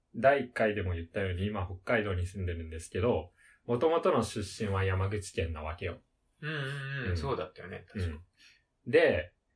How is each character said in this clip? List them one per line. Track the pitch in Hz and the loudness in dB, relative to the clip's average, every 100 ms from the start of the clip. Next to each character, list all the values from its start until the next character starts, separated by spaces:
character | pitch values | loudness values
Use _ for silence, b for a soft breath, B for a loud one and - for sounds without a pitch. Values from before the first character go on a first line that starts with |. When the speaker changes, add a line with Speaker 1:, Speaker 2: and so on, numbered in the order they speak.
| _ 117 | _ 4
Speaker 1:
第 | 127 143 123 | 6 6 2
一 | |
回 | - 110 | 0 2
で | 104 | 2
も | 92 | -2
言 | 85 | -4
っ | 85 | -4
た | 107 | -4
よ | 98 | -2
う | |
に、 | 90 101 | 0 -2
今 | 104 92 | -2 -4
北 | 90 - 120 | -6 -2 0
海 | |
道 | 104 | 2
に | 92 87 | -2 -2
住 | 101 | -4
ん | 90 | -4
で | |
る | 82 | -4
ん | 80 | -6
で | 82 | -10
す | - | -6
け | 95 | 0
ど、 | 113 90 - b b b - | 2 2 -2 b b b -2
元 | 120 160 | 2 4
々 | 165 185 | 4 4
の | 143 | 4
出 | 113 117 | 2 -2
身 | 95 - 107 | -6 -4 -2
は | 98 | 0
山 | 95 95 98 | 2 2 0
口 | 104 - | -2 -6
県 | - 80 | -4 -4
な | 80 | -4
わ | 78 80 | -8 -6
け | |
よ。 | 90 85 _ _ _ - | -8 -10 _ _ _ -12
Speaker 2:
う | |
ん | 151 | -8
う | |
ん | 156 | -6
う | 135 139 135 139 107 | -6 -8 -8 -6 -2
ん、 | |
Speaker 1:
う | |
ん。 | 90 | -2
Speaker 2:
そ | 139 | 0
う | 113 | -2
だ | |
っ | - | -4
た | - | -10
よ | 87 | -12
ね、 | - - | -12 -10
確 | 107 | -4
か。 | 87 | -4
Speaker 1:
う | 78 - _ b b b _ - | -6 -14 _ b b b _ 2
ん。 | |
で、 | 139 156 92 - _ _ | 6 6 4 -2 _ _